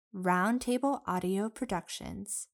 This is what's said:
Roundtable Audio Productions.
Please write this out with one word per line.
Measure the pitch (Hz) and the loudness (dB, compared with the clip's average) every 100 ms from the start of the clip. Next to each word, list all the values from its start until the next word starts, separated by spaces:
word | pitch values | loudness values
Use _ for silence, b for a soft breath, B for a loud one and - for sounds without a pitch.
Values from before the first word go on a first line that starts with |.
| _ | _
Roundtable | 190 185 180 202 247 247 247 277 277 - | -2 2 4 4 2 2 2 2 0 0
Audio | 180 180 190 220 | 0 0 0 -2
Productions. | 220 240 175 - - - 190 202 - - | -4 -4 -4 -4 -10 -8 -10 -8 -8 -8